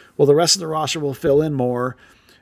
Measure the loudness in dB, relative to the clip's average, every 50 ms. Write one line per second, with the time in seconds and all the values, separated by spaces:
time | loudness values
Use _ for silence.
0 | -20 _ _ 0 4 4 4 4 4 2 0 -2 -4 -6 -4 -4 -4 -4 -4 -6
1 | -6 -6 -6 -4 0 2 2 2 2 0 -2 -2 -2 -2 -2 -2 -4 -6 -8 -12
2 | -20 -20 _ _ _ _ _ _